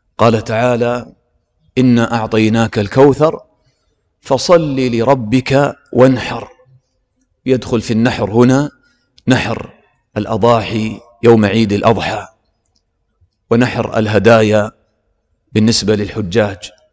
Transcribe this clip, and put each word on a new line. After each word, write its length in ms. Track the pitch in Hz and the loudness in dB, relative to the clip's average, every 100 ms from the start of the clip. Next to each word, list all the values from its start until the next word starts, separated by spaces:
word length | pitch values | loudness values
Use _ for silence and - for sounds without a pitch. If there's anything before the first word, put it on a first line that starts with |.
| _ - | _ 0
قال 260 | 113 113 | 0 0
تعالى: 720 | 101 110 123 120 120 123 117 - _ _ _ _ _ - | -2 -2 0 0 -2 -4 -8 -20 _ _ _ _ _ 0
"إنا 380 | 127 120 117 117 | 2 2 0 -4
أعطيناك 640 | 110 110 110 113 110 - | -2 0 0 0 -2 -2
الكوثر 600 | 101 131 143 131 156 - _ _ _ _ _ _ _ _ | -4 2 4 4 0 -2 _ _ _ _ _ _ _ _
فصل 540 | - 131 - 175 156 135 | -4 -2 2 2 2 -2
لربك 1000 | 127 117 113 135 107 127 - 135 143 - - | -2 -2 0 0 0 -2 0 0 0 -4 -6
وانحر". 560 | - 131 123 - 113 - _ _ _ _ _ _ _ _ _ - | 2 4 2 -4 -10 -14 _ _ _ _ _ _ _ _ _ -2
يدخل 360 | 127 - 120 | -2 -2 -4
في 100 | - | -2
النحر 400 | 110 120 - 104 | -2 -2 -2 -2
هنا 380 | 110 123 131 147 _ _ _ _ _ - | 2 4 2 -2 _ _ _ _ _ -2
نحر 460 | 127 104 113 - _ _ _ _ - | -2 -2 -8 -12 _ _ _ _ -8
الأضاحي 840 | 101 110 117 117 92 113 110 101 - - | -6 0 2 2 0 -6 -6 -10 -18 -2
يوم 220 | 117 113 104 | 4 4 4
عيد 280 | 107 107 | 0 0
الأضحى، 540 | 101 110 98 78 - - _ _ _ _ _ _ _ _ _ _ _ - | 0 0 0 -4 -8 -12 _ _ _ _ _ _ _ _ _ _ _ -2
ونحر 460 | 117 123 117 110 117 | 0 0 -2 -4 -4
الهدايا 720 | 107 107 101 113 107 107 107 _ _ _ _ _ _ _ _ | 0 2 4 4 4 0 -2 _ _ _ _ _ _ _ _
بالنسبة 440 | 107 107 113 101 104 | -2 0 0 -2 -2
للحجاج 760 | 101 113 95 107 104 95 - _ _ | -4 -8 -4 -2 -2 -4 -18 _ _